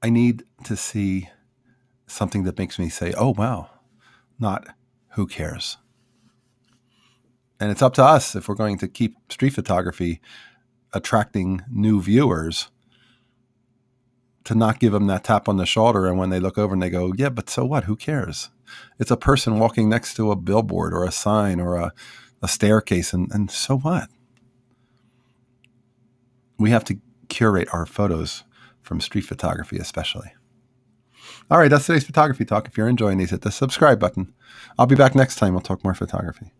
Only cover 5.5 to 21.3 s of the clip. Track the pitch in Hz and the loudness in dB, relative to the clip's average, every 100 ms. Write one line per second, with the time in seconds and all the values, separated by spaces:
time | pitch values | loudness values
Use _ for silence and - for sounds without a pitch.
5.5 | 67 - - _ _ _ _ _ _ _ | -8 -12 -14 _ _ _ _ _ _ _
6.5 | _ _ _ _ _ _ _ _ _ _ | _ _ _ _ _ _ _ _ _ _
7.5 | _ 104 101 131 123 135 151 - - - | _ -6 2 2 6 6 6 4 -8 -8
8.5 | 104 107 98 95 - 113 - _ - 135 | -4 -2 -2 -6 -4 -4 -4 _ -2 -2
9.5 | 135 - 90 90 - 87 82 _ - - | -2 -2 0 -2 -4 -4 -4 _ -20 -20
10.5 | _ _ _ _ 101 - 113 107 104 92 | _ _ _ _ -10 -2 0 0 -2 -2
11.5 | 95 113 117 107 107 87 110 139 85 80 | -4 -6 -2 2 2 4 4 4 0 -2
12.5 | 85 - _ _ _ _ _ _ _ _ | -6 -10 _ _ _ _ _ _ _ _
13.5 | _ _ _ _ _ _ _ _ _ - | _ _ _ _ _ _ _ _ _ -4
14.5 | 110 110 117 117 101 101 92 - 107 - | 0 2 2 2 2 0 -2 2 0 2
15.5 | 98 87 - 113 107 95 92 92 92 92 | -2 0 2 2 4 2 0 0 -2 -2
16.5 | 92 104 95 90 87 92 95 139 120 - | -2 -2 0 -2 -2 -4 -2 -2 -4 -8
17.5 | - 127 147 87 107 - 151 107 76 - | -4 -2 -2 -2 -6 -4 -4 -6 -10 -14
18.5 | _ _ - - _ 120 127 - 135 - | _ _ -20 -20 _ -2 0 2 2 2
19.5 | 107 113 - 107 113 - - 110 101 90 | 2 0 2 0 0 -4 -4 -2 -2 0
20.5 | 104 113 90 82 85 90 - - | 0 0 -2 -4 -2 -4 -4 0